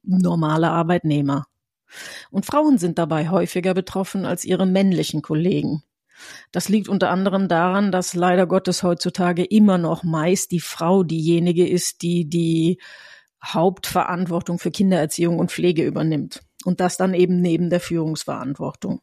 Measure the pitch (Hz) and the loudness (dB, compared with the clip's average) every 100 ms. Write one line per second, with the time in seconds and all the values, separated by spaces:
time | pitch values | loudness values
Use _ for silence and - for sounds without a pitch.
0 | - 185 180 170 156 156 165 165 165 175 | -2 0 2 0 0 2 2 0 2 0
1 | 156 147 139 139 143 _ _ _ _ - | 2 0 0 -2 -6 _ _ _ _ -20
2 | - - - 196 - 294 302 247 170 165 | -18 -18 -8 -6 -2 2 4 4 2 0
3 | 160 160 160 185 175 180 185 185 180 190 | 0 0 0 0 0 -2 -2 -2 -2 -4
4 | 190 196 180 175 - 180 190 190 196 165 | -4 -4 -4 -4 -2 0 2 4 4 2
5 | 151 156 - 156 175 147 143 156 - _ | 0 -4 -2 0 0 0 -2 -4 -8 _
6 | _ - - - - 180 - 214 190 196 | _ -20 -20 -20 -10 -6 0 0 0 0
7 | 180 180 196 196 190 165 180 196 208 180 | 0 0 0 0 2 2 2 2 2 0
8 | 175 175 180 180 175 190 185 175 180 170 | -2 0 2 4 4 2 0 0 0 0
9 | 185 - 175 175 180 220 208 185 165 165 | -2 -2 0 0 2 6 6 6 0 -2
10 | 175 160 165 202 - 175 - - 170 190 | -2 0 0 0 0 -4 -6 -4 2 2
11 | 165 165 160 170 175 170 180 180 - - | 2 0 2 2 2 2 2 0 -2 -6
12 | 170 175 156 170 165 165 165 180 - - | -2 -2 -2 -2 0 2 2 0 -6 -20
13 | - - _ _ - 160 180 185 - 180 | -20 -20 _ _ -6 0 0 0 -4 -2
14 | - 175 180 170 - 175 175 - 196 175 | -2 -2 -4 -4 -4 -6 -4 0 2 2
15 | 156 - 170 165 170 - 175 160 147 156 | 0 0 0 0 -2 -2 0 0 0 0
16 | 156 151 - - - - 185 180 180 - | -2 -2 -4 -12 -20 -8 -4 0 -2 0
17 | 185 180 180 180 175 165 175 175 - 170 | 0 2 2 2 2 0 0 -2 -2 -4
18 | 160 156 - 131 123 147 147 - 190 - | -4 -6 -8 -8 -8 -8 -8 -8 -8 -8